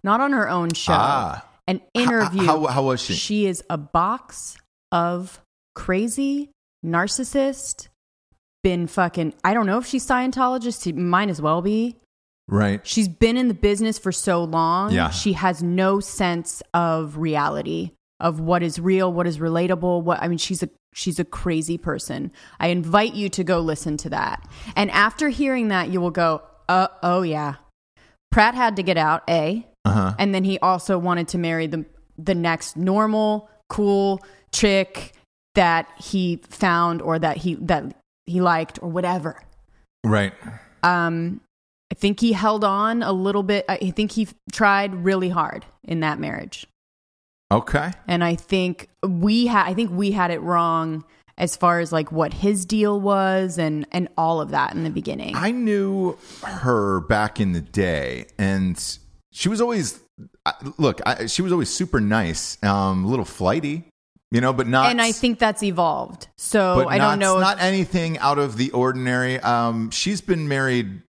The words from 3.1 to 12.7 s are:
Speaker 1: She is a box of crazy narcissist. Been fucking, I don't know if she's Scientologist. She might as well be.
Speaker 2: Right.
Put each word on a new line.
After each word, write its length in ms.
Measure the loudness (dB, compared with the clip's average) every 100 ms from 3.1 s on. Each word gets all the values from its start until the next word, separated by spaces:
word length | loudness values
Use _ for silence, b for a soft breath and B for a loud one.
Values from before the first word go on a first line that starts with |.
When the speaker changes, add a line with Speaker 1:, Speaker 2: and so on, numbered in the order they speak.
Speaker 1:
She 320 | -4 -2 0 0
is 160 | -2 -6
a 80 | -8
box 800 | 0 0 2 -2 -8 -14 -14 -16 _ _ _
of 480 | 0 0 -2 -8 -16 _ _ _ -10
crazy 720 | -2 0 0 -2 -2 -2 -6 _ _ _ -2
narcissist. 1040 | 0 0 -4 -2 0 0 -4 -10 -12 -14 _ _ _ _ _ _ _
Been 240 | -2 0 -2
fucking, 460 | 0 0 0 -4 -2
I 100 | 0
don't 120 | 2 2
know 120 | 0
if 60 | -2
she's 220 | -6 0
Scientologist. 760 | 0 0 0 0 0 -4 -6
She 100 | -6
might 360 | -2 0 2 0
as 120 | 0
well 200 | 0 2
be. 360 | 2 0 -2 -6 _ _ _ _ -2
Speaker 2:
Right. 380 | 2 2